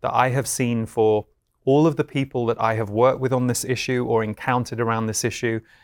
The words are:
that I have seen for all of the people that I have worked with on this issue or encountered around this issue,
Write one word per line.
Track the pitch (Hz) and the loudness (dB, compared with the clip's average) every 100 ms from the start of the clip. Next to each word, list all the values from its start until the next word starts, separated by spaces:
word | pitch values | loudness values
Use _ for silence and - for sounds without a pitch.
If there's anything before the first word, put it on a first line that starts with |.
that | - | -2
I | 120 127 | 0 2
have | 131 - | 0 -2
seen | - 123 117 110 | -2 0 0 -2
for | 120 107 107 - _ _ _ 131 | 2 4 2 -2 _ _ _ 2
all | 143 160 | 4 4
of | 147 | 2
the | |
people | 147 139 135 127 113 | -2 -4 -2 -2 -2
that | 113 | 0
I | 110 | 0
have | 113 104 | 0 -2
worked | 104 127 127 | 2 4 2
with | 127 | 0
on | 127 123 | 0 0
this | 117 | -2
issue | 131 120 - 127 120 | -4 -4 -2 -2 0
or | 113 | 0
encountered | 107 107 - 123 117 117 | -2 -4 -2 -2 -2 -4
around | 113 113 | -2 -2
this | 110 104 | -2 -2
issue, | 113 - 117 113 - _ | -4 -2 -4 -4 -8 _